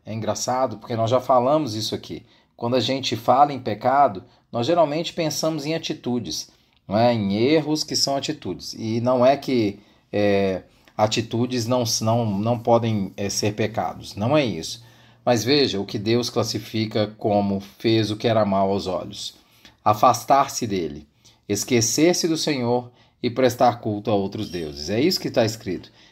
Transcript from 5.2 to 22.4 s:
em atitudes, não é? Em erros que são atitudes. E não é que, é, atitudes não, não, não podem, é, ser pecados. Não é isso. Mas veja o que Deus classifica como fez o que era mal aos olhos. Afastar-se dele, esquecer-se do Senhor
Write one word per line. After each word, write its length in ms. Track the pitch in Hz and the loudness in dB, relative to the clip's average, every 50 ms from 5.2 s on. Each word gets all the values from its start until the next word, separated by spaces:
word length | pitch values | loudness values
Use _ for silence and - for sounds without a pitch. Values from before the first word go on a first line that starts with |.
| 165 156 151 - - 160 160 151 135 | -4 -4 -2 -2 -4 -4 -4 -4 -4
em 80 | 151 160 | -4 -6
atitudes, 800 | 165 160 - 156 - - 123 120 123 104 82 78 - - - _ _ _ _ _ _ _ - | -6 -4 -6 -8 -8 -4 -4 -4 -4 -4 -6 -8 -10 -10 -12 _ _ _ _ _ _ _ -4
não 80 | 95 | 0
é? 160 | 107 120 120 | 2 4 4
Em 260 | 120 113 104 98 98 107 | 2 2 0 0 2 2
erros 460 | 113 135 156 160 147 147 156 151 151 | 4 4 4 2 2 0 -2 -4 -2
que 120 | - 139 | -4 -2
são 200 | 123 - 143 139 | -2 -2 -2 -2
atitudes. 600 | 139 139 - 151 143 - 101 90 - - - - - | -4 -4 -6 -8 -6 -6 -8 -8 -8 -10 -14 -12 -8
E 240 | 107 110 113 120 | -6 -4 -2 0
não 240 | 113 123 127 127 120 | 2 2 4 6 6
é 100 | 131 143 | 6 4
que, 440 | 139 - - 135 120 110 101 98 - - _ _ _ _ _ - | 4 0 0 0 2 2 0 -2 -6 -14 _ _ _ _ _ -2
é, 480 | 104 104 101 101 98 98 98 95 87 - _ _ _ _ - _ | 2 2 4 4 4 2 2 0 -4 -6 _ _ _ _ -14 _
atitudes 720 | - 107 110 - 123 110 113 120 113 120 123 123 123 113 | 0 0 2 2 -2 -4 -2 -2 -2 -2 -2 -2 -4 -2
não, 200 | 113 127 127 120 113 - - | 0 0 0 0 0 -2 -2
não, 240 | 113 113 113 120 117 110 98 98 | 0 0 2 2 0 0 -2 -2
não 220 | 104 113 120 117 | 0 -2 -2 -2
podem, 520 | 117 123 117 117 117 117 110 104 98 92 - - | 2 2 2 4 4 2 0 -2 -2 -4 -6 -6
é, 120 | 101 98 | -6 -4
ser 240 | - - - 107 107 | -4 -2 -2 -2 -2
pecados. 640 | - 110 104 - 107 92 80 - - - - - | -2 -4 -2 -2 -4 -4 -4 -6 -10 -14 -14 -8
Não 220 | 98 101 120 147 156 | -4 -2 2 2 2
é 80 | 143 | 2
isso. 400 | 113 90 80 80 - - - - - - _ _ _ _ _ _ | 0 -2 -4 -8 -10 -12 -14 -16 -20 -20 _ _ _ _ _ _
Mas 200 | 127 123 113 104 | 0 0 2 2
veja 360 | 117 143 147 139 104 87 98 | 2 4 4 4 2 0 -2
o 60 | 98 - | -4 -4
que 100 | - 107 | -6 -4
Deus 320 | 98 107 117 120 120 - | 0 0 0 0 0 -2
classifica 800 | - 120 110 113 - 107 - - - 110 110 107 - 110 107 104 107 - | -2 -2 -2 -2 -4 -8 -8 -6 -4 -4 -4 -2 0 -2 -2 -2 -4 -4
como 420 | - 113 104 104 101 101 98 98 | -2 2 2 2 2 2 -2 -2
fez 520 | 98 - - _ - 120 113 113 110 101 | -4 -8 -18 _ 0 2 4 4 2 0
o 40 | 107 | -2
que 120 | 107 - 120 | -2 0 2
era 180 | 110 110 107 | 2 2 2
mal 240 | 101 95 98 98 98 | 2 2 2 2 2
aos 160 | 98 98 82 | 0 0 -2
olhos. 480 | 92 90 85 - - - - - - - - _ _ _ _ _ - _ _ _ | -2 -4 -4 -6 -8 -12 -12 -12 -12 -14 -16 _ _ _ _ _ -20 _ _ _
Afastar-se 840 | 107 107 - - 127 117 117 - - 143 135 139 139 - - 131 110 | 0 2 4 4 4 4 2 2 2 4 4 4 0 -2 -6 -6 -4
dele, 400 | 98 92 82 76 73 73 73 _ _ _ _ - _ _ _ - | -4 -4 -4 -4 -6 -10 -14 _ _ _ _ -20 _ _ _ -4
esquecer-se 800 | 104 101 - - 127 120 107 - - 151 151 170 180 170 - 175 | -4 -4 -2 0 2 2 2 2 2 4 4 4 4 2 0 -2
do 100 | 160 | -2
Senhor 540 | 156 | -2